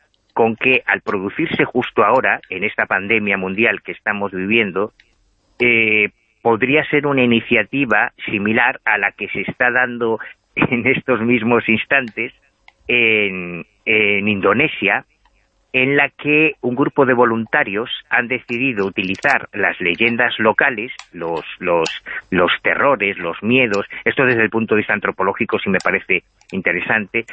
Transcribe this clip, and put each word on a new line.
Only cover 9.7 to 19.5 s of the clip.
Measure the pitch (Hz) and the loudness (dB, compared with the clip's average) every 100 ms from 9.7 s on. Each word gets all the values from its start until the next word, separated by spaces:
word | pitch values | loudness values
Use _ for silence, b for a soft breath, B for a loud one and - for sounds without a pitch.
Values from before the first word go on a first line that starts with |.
| 123 127 120 117 110 B B | 2 -2 -2 -2 -2 B B
<laughs> | _ - | _ -2
en | - 120 113 | 0 0 0
estos | 131 - 117 | 0 0 0
mismos | 117 123 113 117 - | 2 2 2 2 2
instantes | 110 - 139 117 110 117 - _ _ _ _ - | 0 0 -2 -2 -6 -8 -10 _ _ _ _ -2
en, | 120 113 107 101 92 87 85 - _ - | 2 2 2 0 -2 -8 -10 -14 _ -2
en | 110 104 101 104 | 2 2 0 0
Indonesia, | 101 98 107 151 - 98 117 - _ _ _ _ _ _ | 0 2 2 2 0 0 0 -4 _ _ _ _ _ _
en | 127 131 143 | -2 2 2
la | 143 | 0
que | - 147 151 156 - | -2 0 2 2 0
un | 123 123 | -4 -2
grupo | 147 - 131 | 0 2 2
de | |
voluntarios | 123 120 113 110 151 131 98 123 - - | 4 4 2 -2 -2 -2 -4 -6 -10 -4
han | 123 120 | -2 -2
decidido | 127 - 120 135 107 98 | -4 -4 -4 -2 -2 -2
utilizar | 101 92 95 139 131 - | -2 -4 -2 0 0 -2